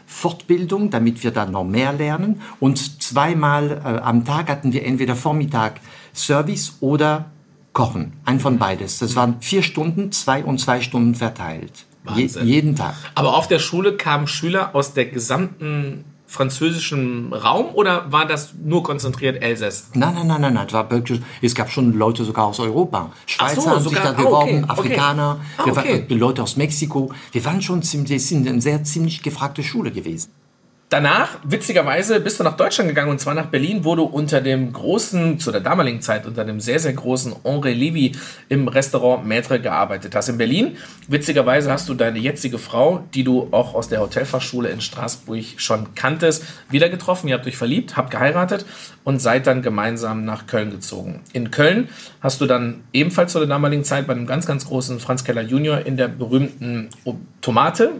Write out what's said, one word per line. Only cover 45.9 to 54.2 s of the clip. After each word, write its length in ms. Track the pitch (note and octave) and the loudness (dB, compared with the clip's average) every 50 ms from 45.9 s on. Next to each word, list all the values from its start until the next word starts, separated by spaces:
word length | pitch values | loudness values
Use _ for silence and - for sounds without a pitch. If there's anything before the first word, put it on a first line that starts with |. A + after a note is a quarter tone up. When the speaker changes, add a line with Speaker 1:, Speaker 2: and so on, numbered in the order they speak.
| - | -6
Speaker 2:
kanntest, 480 | - - C3 D#3 E3 E3+ D#3+ D3+ - - - - - - - | -2 -2 -2 0 2 4 2 2 2 -2 -10 -18 -18 -6 0
wieder 180 | C3 C#3+ E3 F3 | 2 4 4 4
getroffen. 400 | F#3 F3 - F#3 F#3 F3+ - C#3+ | 2 0 -2 -2 -2 0 0 -2
Ihr 60 | B2+ | -2
habt 120 | B2 - | -2 -2
euch 120 | B2+ - - | -4 -6 -4
verliebt, 400 | A#2+ A#2 D#3 A3+ B3+ - - - | -2 0 0 0 -2 -2 -2 -4
habt 120 | - - | -4 -2
geheiratet 540 | B2 A2 B2+ C#3+ D#3 F3 F#3 F3+ G#3 G3 - - - - - - - - - | 0 0 2 2 2 2 0 0 -2 -4 -6 -8 -16 -18 -18 -20 -18 -8 -2
und 160 | C3+ C3+ B2+ | 0 0 2
seid 260 | A#2+ A2+ A#2+ C3 C3 | 2 2 2 4 4
dann 140 | C3+ B2+ B2+ | 4 2 2
gemeinsam 640 | B2 A#2+ G#2+ G#2 G#2 A#2 A#2 A#2 A#2 A2 A2 A2 A2 | 2 -2 0 0 0 -2 -2 -4 -4 -4 -4 -4 -4
nach 220 | A2 A2 G#2+ - | -4 -6 -8 -6
Köln 240 | - - A2 G#2+ G#2+ | -4 -2 -2 -2 -2
gezogen. 500 | G2+ G2 - - G#2 F#2+ F#2+ F#2 E2+ - - - - | -6 -6 -6 -6 -6 -8 -8 -10 -10 -12 -12 -10 -6
In 160 | B2 A#2 A#2 | -6 -6 -2
Köln 400 | - - D3 D#3+ F#3+ A#3 B3 - - - - - - _ - | 2 4 4 4 4 4 2 -2 -6 -16 -20 -20 -10 _ -2
hast 180 | C3+ C3 - | -2 0 2
du 60 | C#3+ | 2
dann 340 | B2+ B2 B2 A#2+ A#2 A#2 - - - - | 2 2 2 2 -2 -6 -8 -8 -2 0
ebenfalls 380 | C3 D3+ F3+ - F3+ F3 F3 - | 0 2 2 2 2 2 2 2
zu 80 | E3 | 0
der 80 | D3+ C#3+ | 0 0
damaligen 360 | C#3+ C#3+ D3 C#3+ D3 D3 C#3+ | 2 2 2 2 2 0 0
Zeit 220 | - C3+ C#3+ C#3 | 0 -2 -2 -2
bei 80 | C#3 B2 | -2 -4
einem 120 | A#2+ | -4